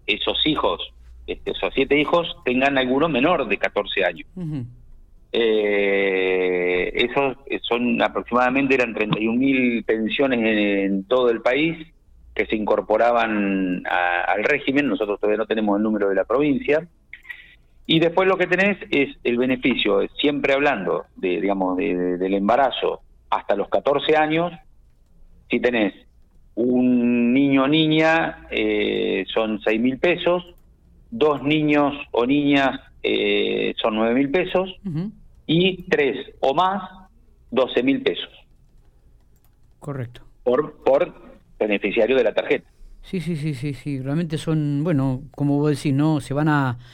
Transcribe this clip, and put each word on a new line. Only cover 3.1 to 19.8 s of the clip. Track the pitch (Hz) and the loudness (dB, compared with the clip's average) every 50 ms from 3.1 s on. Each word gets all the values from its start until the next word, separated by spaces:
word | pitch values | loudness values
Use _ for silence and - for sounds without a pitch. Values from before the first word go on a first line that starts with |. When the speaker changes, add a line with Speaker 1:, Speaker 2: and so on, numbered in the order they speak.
Speaker 1:
menor | 147 120 131 165 180 156 135 | 0 0 2 2 0 0 0
de | 104 98 - | -4 -4 -4
catorce | - 95 - - 101 - - 101 92 | -4 -2 -2 -2 -4 -2 -4 -2 -2
años. | 90 85 80 - - - | -2 -2 -4 -14 -16 -12
Speaker 2:
Ujú. | 185 180 156 156 139 117 120 120 - - - - - - - - - - _ | -10 -8 -6 -6 -8 -8 -10 -14 -20 -20 -20 -20 -20 -20 -20 -20 -20 -20 _
Speaker 1:
Eh, | - 110 117 113 110 107 104 104 104 101 101 98 98 98 98 98 95 95 92 92 92 92 92 92 90 90 90 90 90 90 90 92 - | -2 0 2 2 2 2 2 2 0 0 2 2 0 0 0 0 0 0 0 0 0 0 0 0 0 0 0 0 0 0 -2 -2 -2
esos, | - 120 120 - 147 139 135 123 - - | -2 -2 0 0 0 -2 -2 -4 -6 -8
eh, | - - 95 - | -8 -8 -6 -4
son | - 117 120 120 120 117 120 | -2 -2 0 0 0 0 2
aproximadamente, | 117 104 - 107 95 - 120 123 123 123 123 139 139 131 135 | 0 0 0 -2 -6 0 0 2 2 2 2 0 2 2 2
eran | 127 123 113 107 | 2 2 0 0
treinta | 107 110 107 101 107 | -4 -2 -2 -2 -2
y | 107 113 | 0 0
un | 113 123 | 0 2
mil | 131 135 135 131 127 123 120 113 107 | 2 2 2 2 2 0 0 -2 -2
pensiones | - 113 110 113 104 101 - 143 135 131 117 | -2 -2 -2 0 -4 0 0 0 0 0 0
en, | 113 | 0
en | 113 110 107 104 104 101 98 98 98 98 95 95 | 0 2 2 0 0 0 0 0 0 -2 -2 -2
todo | - 127 127 127 120 | 0 0 2 2 2
el | 117 110 - | 0 2 0
país | 123 127 139 156 165 160 165 160 - _ _ _ _ - - - - - | 0 2 2 0 -2 -2 -6 -12 -18 _ _ _ _ -20 -20 -20 -12 -4
que | - 107 | -4 -2
se | - - | -2 -2
incorporaban | 110 107 98 104 113 - - 107 110 113 120 120 120 113 113 107 104 101 98 98 95 95 90 90 - - | -2 0 0 0 0 2 0 2 2 4 4 4 2 0 0 0 -2 0 0 0 0 0 -2 -2 -4 -4
a, | 80 - 90 87 87 87 87 - - 95 | -4 -2 0 0 0 0 -2 -2 -2 -2
al | 101 107 | 0 0
régimen. | 123 151 135 - - 131 143 147 135 | 0 0 0 -2 -2 0 0 0 0
Nosotros | 98 92 107 101 104 - | -2 -2 -2 -4 -4 -2
todavía | - 104 107 107 | 0 0 0 0
no | 110 | 0
tenemos | - 110 110 107 104 101 | -2 -2 -2 0 0 0
el | 101 107 | 0 0
número | 113 110 104 101 98 | 0 0 0 0 0
de | 95 | 0
la | 95 95 | 0 0
provincia. | - 110 131 151 151 139 123 127 135 143 156 170 175 _ _ _ _ - - - - - - - - - _ _ _ _ _ - | 0 0 0 2 0 0 -2 0 -2 -2 -2 -2 -6 _ _ _ _ -20 -20 -20 -20 -20 -20 -20 -20 -20 _ _ _ _ _ -4
Y | - 156 160 | 0 2 2
después | 165 165 170 190 190 | 2 2 2 2 2
lo | 190 185 | 2 2
que | 185 185 | 2 2
tenés | 175 180 180 190 202 196 - - - | 0 0 2 2 0 0 -2 -6 -4
es | - 143 139 135 - - - | 0 0 0 -2 -4 -6 -4
el | - 120 | -2 0
beneficio, | 120 127 131 131 127 - 143 117 - | 0 0 0 0 0 0 0 0 2